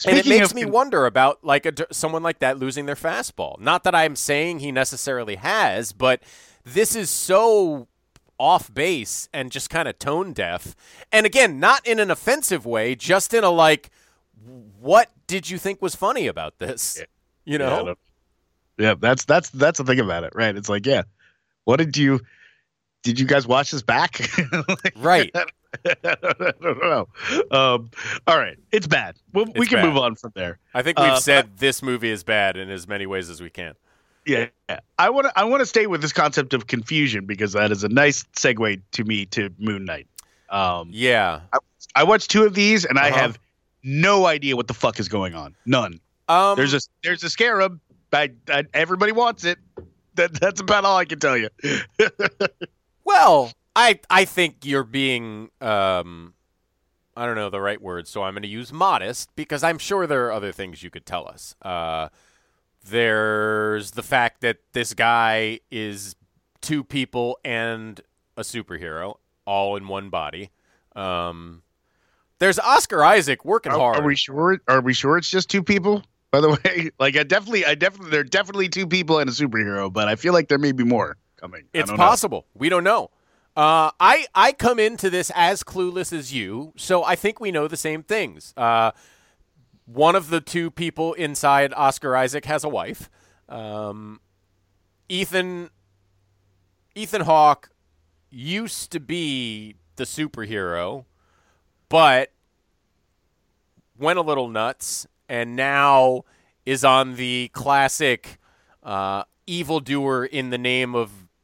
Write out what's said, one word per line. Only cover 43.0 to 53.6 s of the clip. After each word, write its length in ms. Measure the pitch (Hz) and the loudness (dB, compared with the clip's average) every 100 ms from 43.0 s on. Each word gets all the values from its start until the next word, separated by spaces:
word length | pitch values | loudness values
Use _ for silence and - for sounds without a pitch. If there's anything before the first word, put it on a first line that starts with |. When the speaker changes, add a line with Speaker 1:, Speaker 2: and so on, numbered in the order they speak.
| 143 | 2
Speaker 1:
Uh-huh. 80 | 135 | 2
Speaker 2:
have 200 | 123 113 _ _ _ _ | 0 -4 _ _ _ _
no 440 | 131 143 185 202 180 | -6 0 2 4 4
idea 300 | 151 143 127 | 2 0 -2
what 100 | 110 | -2
the 60 | |
fuck 240 | 120 127 107 | -2 -2 -2
is 100 | 95 | -4
going 260 | 104 92 | -4 -6
on. 200 | 82 73 _ - | -8 -16 _ 0
None. 340 | 131 104 82 _ _ - | 0 0 -6 _ _ 0
Speaker 1:
Um, 280 | 170 196 202 | 4 4 4
Speaker 2:
There's 160 | 139 | 2
a, 80 | 139 - _ | 0 -4 _
there's 200 | 170 170 | -6 -6
a 60 | 170 | -4
scarab. 480 | - 233 208 190 175 _ _ _ | 0 0 2 0 -2 _ _ _
I, 180 | 147 147 117 - | -2 -2 -6 -4
I, 140 | 143 147 | -4 -2
everybody 380 | 143 165 185 208 | -2 -2 0 0
wants 320 | 220 240 226 | 2 0 0
it. 140 | 170 175 _ - - _ _ | -4 -6 _ -20 -20 _ _
That, 180 | - 175 156 | -2 -2 0
that's 200 | 185 175 | -2 -2
about 240 | 185 208 | 0 2
all 120 | 196 190 | 4 2
I 80 | |
can 140 | 180 160 | 0 -2
tell 180 | 143 123 | 0 0
you. 120 | 107 - | -2 -6
<laughs> 460 | 147 135 - - 131 - 202 - 196 - 170 _ _ _ - | -6 -4 -4 0 0 0 -4 -4 -6 -6 -18 _ _ _ 2
Speaker 1:
Well, 460 | 403 370 156 120 - | 6 8 6 4 -6